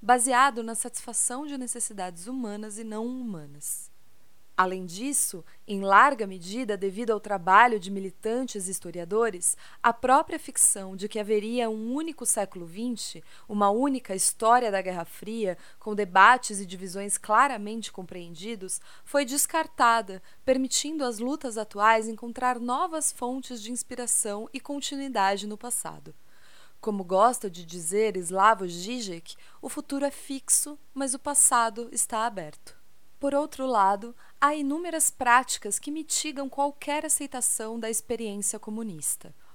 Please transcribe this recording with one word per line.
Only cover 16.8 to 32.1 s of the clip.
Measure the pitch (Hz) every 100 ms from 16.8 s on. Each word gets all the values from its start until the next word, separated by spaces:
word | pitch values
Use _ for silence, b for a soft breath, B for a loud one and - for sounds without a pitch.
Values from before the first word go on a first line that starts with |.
| 185 190 202 -
claramente | - 214 277 233 208 226 208
compreendidos, | - 180 185 170 160 202 226 185 - B B
foi | - 285
descartada, | 254 285 - 330 311 - 240 233 190 190 b b
permitindo | - 262 262 - 294 320
às | 254 214
lutas | 247 294 254 220
atuais | 208 202 214 226 220
encontrar | 220 240 233 247 240
novas | 240 262 359 320 -
fontes | - 247 262 - 240
de | 208
inspiração | 247 - 240 240 - 220 208 220
e | 262
continuidade | - 285 - 277 277 226 196 196 208
no | 214
passado. | 247 - - 160 160 - b b b b b -
Como | 220 202
gosta | 175 190 226 247 208
de | 170
dizer | 165 175 160 202 220 185
Slavoj | 170 190 202 214 185
Žižek, | 170 190 247 202 170 - b b b
o | 262
futuro | - - 277
é | 285
fixo, | - - 269 - - 294 294 -
mas | 262 269
o | 277
passado | 294 277 - 247 226 220 233
está | 233 -